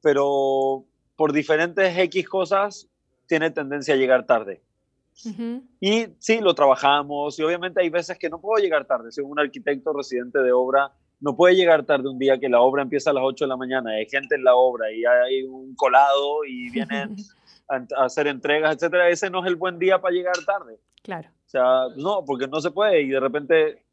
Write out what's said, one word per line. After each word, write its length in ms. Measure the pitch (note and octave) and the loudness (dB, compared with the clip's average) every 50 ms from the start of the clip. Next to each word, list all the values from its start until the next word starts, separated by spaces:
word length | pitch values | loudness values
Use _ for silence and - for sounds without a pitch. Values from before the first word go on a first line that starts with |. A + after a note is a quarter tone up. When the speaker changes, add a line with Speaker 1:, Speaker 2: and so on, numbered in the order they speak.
Speaker 1:
pero 800 | _ D#3 C#3+ C#3 C#3 C#3 C#3 C#3 C#3 C3+ C3+ C3+ C3+ C3+ C3+ C3+ C3 _ _ _ _ _ _ | _ 2 2 2 2 0 0 0 0 0 0 0 0 -2 -2 -4 -8 _ _ _ _ _ _
por 160 | _ D#3 D3+ | _ 0 0
diferentes 680 | C#3+ D3+ D3 - D#3 D3+ E3 F3 E3 G3 F#3+ F#3 E3+ F3+ | 0 -2 0 0 0 0 0 -2 0 0 0 0 2 0
X 300 | F#3 E3+ - F#3+ F3+ - | 0 0 0 -4 -6 -2
cosas 600 | - F#3+ F3+ D#3 G3 G3 G3 G#3 G3 - - _ _ _ _ _ _ _ _ _ | -2 -4 -2 0 0 -2 -2 -2 -6 -14 -20 _ _ _ _ _ _ _ _ _
tiene 240 | E3 D#3 D#3+ D#3+ | -2 0 0 -2
tendencia 420 | C#3 - D3 C3+ C#3+ D3 C3+ - D3+ | -2 -4 -8 -6 -8 -8 -2 0 2
a 40 | C3+ | 2
llegar 280 | C3 B2+ B2+ B2+ A#2 | 4 4 4 2 4
tarde. 360 | - B2 A2+ A2 G2 F#2+ - _ _ _ _ _ _ _ _ _ _ _ _ - | 2 0 0 0 -6 -14 -16 _ _ _ _ _ _ _ _ _ _ _ _ -14
Speaker 2:
Ujú. 380 | A3+ G3+ F3 A#3 A#3 A#3 B3+ C4 _ _ _ | -14 -12 -10 -10 -10 -10 -12 -14 _ _ _
Speaker 1:
Y 280 | - G3 G#3 A3+ A#3 G#3+ - _ | -2 -2 0 0 -2 -4 -12 _
sí, 200 | - - A3 A3+ | -2 -2 -2 0
lo 140 | G#3+ F#3 E3+ | 2 0 2
trabajamos, 800 | - D3 C#3 C3 - C#3+ C#3 C#3+ D3 C#3+ C#3+ D3 C#3+ C#3+ D3 D3 D#3 | 4 4 4 4 4 2 2 2 2 0 -4 -8 -6 -6 -8 -6 -4
y 40 | D#3 | -2
obviamente 380 | D#3 F3 F3 F3 F#3 E3 G3 | -2 -2 -4 -6 -6 -2 0
hay 80 | F3+ E3+ | -2 0
veces 280 | D#3 F3 E3 - F3+ - | 0 -4 -6 -6 -12 -8
que 120 | - E3 | -8 -8
no 120 | D#3 E3+ | -8 -8
puedo 200 | E3+ G3+ A3+ A3 | -6 -2 0 0
llegar 240 | G3+ F#3 D#3+ D3 C3+ | 0 2 0 -2 0
tarde. 260 | _ C3+ A#2+ A2+ A#2 | _ -4 -4 -4 -10
Si 100 | A2 C#3+ | -10 -10
un 180 | C#3 C#3 D3 D3 | -10 -8 -4 -4
arquitecto 540 | D3 C3+ - C#3 A#2 C#3+ C#3+ C3+ B2+ D#3+ D3+ | -4 -4 -4 -8 -6 -6 -6 -4 -4 -6 -6
residente 460 | C#3+ C3+ - C3 B2 B2 B2 A#2+ C#3+ | -6 -6 -6 -6 -6 -6 -4 -2 0
de 120 | C3 B2+ | 0 2
obra 400 | B2 B2+ B2+ B2+ C3 C#3 C#3 C3+ _ _ _ _ _ _ | 2 2 0 2 0 0 0 0 _ _ _ _ _ _
no 160 | - C#3+ C3 - | -6 -6 0 4
puede 180 | F3 F3+ F#3 | 6 6 6
llegar 300 | F#3 F3+ E3+ E3 D#3 C3+ | 6 6 6 4 4 4
tarde 240 | - D3+ C3+ B2+ C3+ | 0 -2 0 0 -4
un 80 | C3+ B2+ | -6 0
día 220 | C3+ C3+ C3+ B2 | 2 2 2 2
que 100 | C3+ C3 | 2 2
la 100 | A#2+ A#2+ | 4 6
obra 220 | A#2+ C3 C3+ C#3+ | 6 6 4 2
empieza 300 | C#3 B2+ D3 C#3+ - D#3+ | -2 -2 -4 -2 0 0
a 20 | C#3+ | 0
las 100 | C3 B2+ | 0 0
ocho 220 | C3+ C3 - D3+ | -2 -2 -2 -4
de 40 | C3+ | -4
la 80 | C3 B2+ | -4 -6
mañana, 340 | C3 B2 C3 C3 A#2+ A2+ | -6 -4 -4 -4 -4 -4
hay 180 | G#2+ G#2+ A2 - | -4 -4 -4 -2
gente 260 | - C#3 C#3 B2 D3+ | -4 -6 -2 -2 -4
en 80 | C#3 B2+ | 2 4
la 120 | B2+ B2 | 4 6
obra, 360 | B2+ B2+ B2+ B2 A#2 A2 A2 | 6 6 4 2 -2 -6 -6
y 140 | A2 A2+ A#2 | -4 -2 2
hay 380 | A#2+ B2 B2 B2 B2+ C3+ C3 C3 | 4 4 4 4 2 0 -2 -4
un 320 | C3 C3 C3 C3 C3 C3 | -6 -12 -16 -18 -18 -6
colado, 680 | - C#3+ C3 B2 C3 C#3 C#3 C#3 C#3 C#3+ C#3+ D3 D3+ D3+ | -2 0 4 6 6 6 6 4 2 0 0 -2 -4 -4
y 240 | C#3 B2+ B2 B2 B2 | -6 -8 -12 -12 -8
vienen 440 | A#2+ C3 - D#3+ C#3 C#3 C#3 - - | -6 -6 -6 -4 -6 -6 -6 -8 -10
Speaker 2:
<laughs> 540 | F#2+ G#2 - _ _ _ _ _ _ _ - | -14 -16 -18 _ _ _ _ _ _ _ -6
Speaker 1:
a, 60 | C#3 C3 B2 A2 C#3+ C3 | -6 -6 -6 -6 -2 0
a 80 | C3+ | 0
hacer 220 | B2+ - - D3 D3 | 0 0 -2 -2 -2
entregas, 480 | C#3+ B2+ - C#3+ D3 D3+ D#3 D#3 D#3 | -2 -4 -2 -2 0 0 2 0 0
etcétera. 340 | D3 E3 E3+ D3+ F3+ F3+ F3 | 0 -4 -2 0 2 4 4
Ese 200 | F3 E3+ - G3 | 2 2 -2 -4
no 120 | F3+ F#3 | -4 -4
es 60 | F3 F#3 | -2 -2
el 80 | F3+ | -4
buen 240 | D#3+ F3+ F#3 F3 E3+ | -2 -4 -6 -4 -2
día 220 | F3 F#3 F#3+ F#3 | 0 2 2 2
para 120 | F#3+ F#3 F3 | 2 0 -2
llegar 220 | F3+ F3+ F3+ F3+ F3 D#3 | -2 -2 -2 -4 -4 -2
tarde. 340 | - G3 G3+ E3 A#2+ A2+ - _ _ _ _ | -4 -4 -4 -4 -12 -20 -20 _ _ _ _
Speaker 2:
Claro. 280 | _ - F#3+ E3 D3+ _ _ _ _ | _ -14 -12 -12 -12 _ _ _ _
Speaker 1:
O 40 | _ | _
sea, 340 | - C3+ B2+ B2+ C3 C3 C3 B2+ A2+ | -2 0 2 2 2 2 0 -2 -6
no, 300 | C3 C#3+ F#3 G#3 G3 E3 | -6 -4 -4 -4 -4 -2
porque 220 | C3+ C#3+ B2 C3+ C3+ | -4 -4 -4 -4 -4
no 120 | C#3 D#3 | -4 -4
se 120 | D3 F3 | -4 -4
puede, 320 | - F#3+ G#3 G#3+ F#3+ D#3+ D3 | -2 0 0 2 4 2 2
y 60 | C3 | 2
de 100 | C3+ C3+ | -2 0
repente 640 | B2+ C3+ A#2+ D3 D3 C3 E3+ D#3+ D#3 D#3 C#3+ - _ _ | -2 0 -2 -4 -2 2 2 2 2 2 -2 -8 _ _